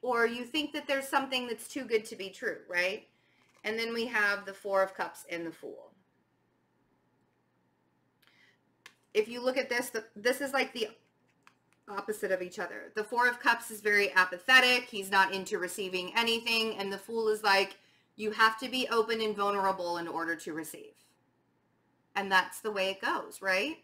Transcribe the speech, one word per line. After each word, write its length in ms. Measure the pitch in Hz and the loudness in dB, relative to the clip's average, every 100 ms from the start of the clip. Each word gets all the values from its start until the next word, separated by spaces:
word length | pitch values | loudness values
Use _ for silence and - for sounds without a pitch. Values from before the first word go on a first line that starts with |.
| 247 | 0
Or 180 | 233 233 | 2 2
you 200 | 240 240 | 0 -4
think 260 | 311 294 | -4 -2
that 160 | 302 285 | -6 -2
there's 180 | 277 269 | -2 2
something 420 | 294 269 254 247 | 0 0 -4 -4
that's 200 | 226 - | -6 -8
too 160 | 294 | -8
good 220 | 240 226 220 | 0 0 0
to 100 | 220 | -10
be 140 | 190 | -10
true, 300 | 190 233 165 - | -6 -6 -6 -4
right? 360 | 175 180 214 - _ _ _ _ _ 214 | 0 0 -2 -10 _ _ _ _ _ -6
And 120 | 220 | -4
then 160 | 226 | -2
we 120 | 233 233 | -2 -2
have 400 | 233 208 202 196 | 2 2 0 -4
the 80 | |
Four 280 | 196 208 196 | -10 0 2
of 120 | 190 - | 2 0
Cups 300 | 170 - - | -8 -8 -10
and 160 | 170 165 | -8 -6
the 60 | |
Fool. 400 | 156 131 - - _ _ _ _ _ _ _ _ _ _ _ _ _ _ _ _ _ _ _ _ _ _ _ _ _ _ _ _ _ - _ _ | -10 -14 -16 -20 _ _ _ _ _ _ _ _ _ _ _ _ _ _ _ _ _ _ _ _ _ _ _ _ _ _ _ _ _ -20 _ _
If 140 | 208 214 | 0 0
you 160 | 240 | 0
look 140 | 247 262 | 0 0
at 120 | 254 | 0
this, 200 | 240 247 | -2 -2
the, 160 | 226 214 - | -6 -10 -2
this 240 | 220 254 | 0 0
is, 140 | 277 | 0
like, 180 | 269 254 | 0 -2
the 160 | 247 214 - _ _ _ _ _ _ _ _ - | -2 -6 -8 _ _ _ _ _ _ _ _ -10
opposite 420 | 202 202 214 202 | -10 -6 -4 -2
of 100 | 185 | -2
each 160 | 180 196 | -4 -8
other. 360 | 180 - - - | -8 -8 -10 -8
The 80 | |
Four 240 | 214 240 247 | -4 2 2
of 140 | 240 | 4
Cups 280 | 254 233 - | 2 2 0
is 120 | 214 | -4
very 320 | 202 208 196 | 2 4 4
apathetic. 720 | - 185 180 - 262 254 247 | 4 2 0 6 8 8 4
He's 280 | 247 214 190 | 0 -8 0
not 220 | 196 185 | 4 4
into 260 | 190 190 202 | 2 -4 -4
receiving 540 | 175 - 190 185 180 220 | -4 -4 -4 -4 -2 0
anything. 640 | 233 226 233 226 220 196 | 2 0 0 0 0 -2
And 160 | 196 | -4
the 40 | 190 | -6
Fool 300 | - 226 220 | -6 -2 0
is 160 | 214 | 2
like, 320 | 208 196 196 - _ _ _ _ | 4 4 4 -4 _ _ _ _
you 160 | 214 | -6
have 260 | 214 226 - | 4 4 4
to 100 | 254 | -4
be 180 | 254 233 | -2 0
open 320 | 226 220 226 | 2 2 2
and 160 | 220 202 | 0 0
vulnerable 600 | 202 202 190 180 175 170 | 0 2 2 0 -2 -4
in 100 | 170 | -4
order 300 | 156 165 165 | -4 -2 -4
to 160 | - | -4
receive. 400 | 156 156 - - _ _ _ _ _ _ _ _ _ _ _ _ - | -8 -8 -12 -18 _ _ _ _ _ _ _ _ _ _ _ _ -6
And 160 | 196 | 2
that's 300 | 190 180 - | 2 2 -4
the 100 | 220 | -6
way 200 | 202 190 | -2 -2
it 100 | 190 | -2
goes, 400 | 240 339 - - | -2 -2 -4 -8
right? 380 | 190 185 254 320 | 0 0 0 -6